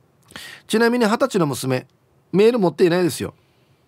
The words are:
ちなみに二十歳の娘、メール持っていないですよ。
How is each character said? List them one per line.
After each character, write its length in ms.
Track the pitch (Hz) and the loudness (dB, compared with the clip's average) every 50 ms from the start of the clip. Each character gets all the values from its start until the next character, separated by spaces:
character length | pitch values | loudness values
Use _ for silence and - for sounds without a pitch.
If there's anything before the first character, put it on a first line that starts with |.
| _ _ _ _ _ _ - - - - - - _ | _ _ _ _ _ _ -20 -20 -18 -20 -20 -20 _
ち 140 | - - 220 | -2 0 2
な 100 | 233 233 | 2 2
み 80 | 240 247 | 2 2
に 60 | 226 | 2
二 120 | 202 226 | 0 0
十 100 | - 285 | 0 0
歳 120 | - - 190 | 0 0 0
の 80 | 160 | 0
娘、 400 | 143 123 - 131 131 127 127 - - _ _ _ _ _ _ _ _ | -2 -2 -4 -4 -4 -4 -4 -6 -10 _ _ _ _ _ _ _ _
メ 160 | - 185 214 226 | 0 2 4 4
ー 40 | |
ル 60 | 247 233 | 4 2
持 120 | 185 170 | 0 0
っ 40 | 147 | 2
て 100 | - 196 | 2 2
い 60 | 165 | 2
な 80 | 170 185 | 2 2
い 60 | 180 | 0
で 60 | 151 | -2
す 120 | - - | -4 -6
よ。 120 | 98 - - _ _ _ _ _ _ _ _ _ _ | -8 -10 -12 _ _ _ _ _ _ _ _ _ _